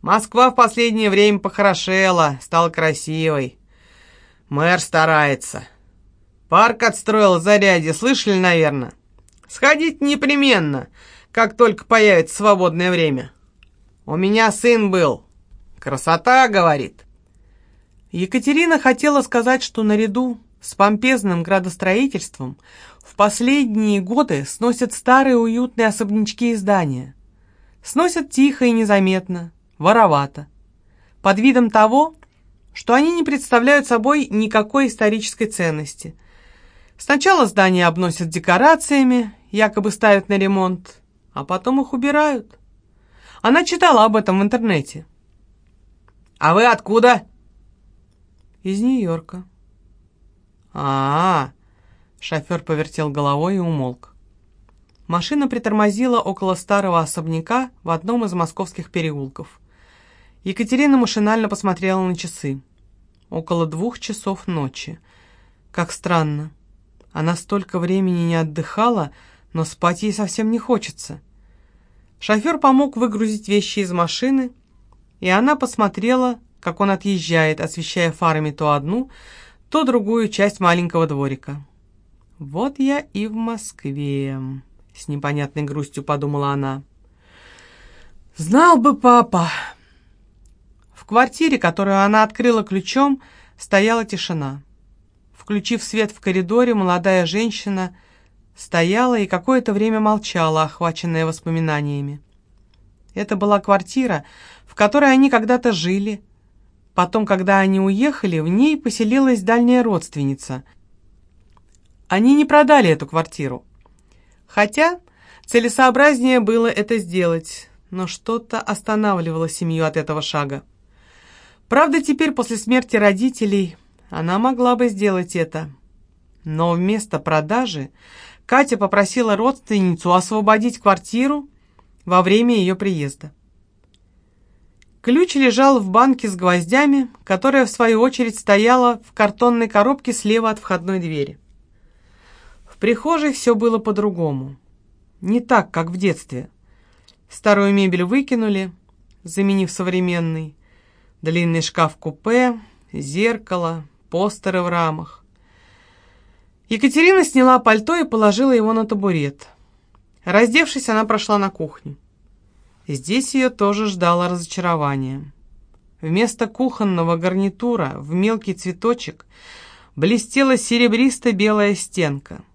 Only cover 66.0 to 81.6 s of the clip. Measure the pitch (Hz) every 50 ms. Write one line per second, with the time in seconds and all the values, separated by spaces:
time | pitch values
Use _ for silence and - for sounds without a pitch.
66 | - 175 175 165 156 151 147 147 151 156 - _ _ _ _ _ _ _ _ _
67 | _ _ _ 156 156 165 175 170 - _ 202 202 185 - - 180 170 175 185 190
68 | 190 185 180 175 170 165 170 165 160 156 151 165 160 - - - 220 240 240 208
69 | 156 - - - _ _ _ _ _ _ _ 165 160 160 - _ - 170 175 175
70 | 208 214 202 208 214 180 - - 220 220 226 233 226 - 247 214 - - - -
71 | - - - - _ _ _ _ _ _ _ _ _ _ _ _ _ _ _ _
72 | _ _ _ _ - - 214 214 214 320 339 294 - 277 262 262 285 277 277 226
73 | 240 233 208 208 226 214 214 208 - - 202 208 202 - - 208 196 180 175 175
74 | 170 165 - - 247 262 269 269 262 247 247 _ _ _ _ _ _ _ _ _
75 | _ _ _ _ - 185 185 202 240 277 302 285 269 247 - - 214 202 202 -
76 | 185 233 254 254 254 247 240 233 _ _ _ _ - 180 170 - 202 196 196 190
77 | - 202 196 180 156 156 165 165 160 156 156 156 165 160 - - 160 - - 180
78 | 175 165 160 - 180 165 160 156 151 151 143 - 160 147 147 143 139 156 190 240
79 | 262 269 - - - - - - - - _ _ _ _ - 302 320 262 247 240
80 | 202 202 226 233 226 208 214 - 196 208 202 - 190 175 175 175 175 170 - 170
81 | 160 151 147 139 139 135 131 131 - - 143 147